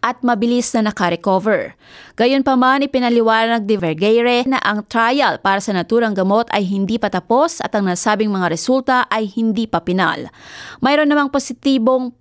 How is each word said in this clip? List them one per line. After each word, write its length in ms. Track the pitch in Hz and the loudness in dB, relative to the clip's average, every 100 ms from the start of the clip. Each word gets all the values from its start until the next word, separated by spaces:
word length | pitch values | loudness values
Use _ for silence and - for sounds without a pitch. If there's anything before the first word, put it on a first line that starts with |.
at 240 | 233 247 | -4 -4
mabilis 480 | 247 233 233 240 233 | -2 0 0 0 0
na 160 | 240 214 | -2 -2
nakarecover. 880 | 208 180 170 196 190 208 190 101 - - - - | -2 -2 -2 0 0 0 -2 -2 -14 -20 -20 -20
Gayunpaman, 720 | - 240 269 269 254 254 269 277 | -2 2 2 2 2 4 2 0
ipinaliwanag 800 | 262 247 233 226 220 226 233 202 | 0 2 2 2 2 2 -2 0
ni 80 | 208 | -2
Vergeire 640 | 170 156 202 226 240 240 254 | 0 0 2 2 2 0 0
na 120 | 262 | -2
ang 200 | - 214 202 | -2 -4 -4
trial 520 | 240 226 269 247 156 | -2 0 2 0 0
para 160 | 196 196 | 0 -2
sa 160 | 196 | -2
naturang 400 | 190 170 226 233 | -4 0 0 0
gamot 320 | 196 190 202 233 | 0 0 0 0
ay 120 | - 190 | -2 -2
hindi 320 | 196 196 226 | -2 -2 -2
pa 120 | 208 | -2
tapos 480 | 190 - 233 330 - | -4 0 0 0 -2
at 120 | - | -4
ang 120 | 214 196 | -2 -2
nasabing 440 | 180 - 208 214 | -2 0 0 0
mga 160 | 196 180 | 0 -2
resulta 460 | 160 - 262 254 254 247 | -2 0 0 2 0 0
ay 160 | 220 220 | -2 -4
hindi 400 | 190 226 214 220 | -2 -2 0 -2
pa 160 | 170 | -4
pinal. 480 | - 185 170 156 - - - - - - | -2 0 0 -2 -10 -16 -20 -20 -20 -4
Mayroon 280 | 247 294 302 | 0 2 2
namang 200 | 196 277 | 2 2
positibong 840 | 277 262 247 277 269 220 262 254 240 | -2 -4 -4 0 2 2 0 -2 -10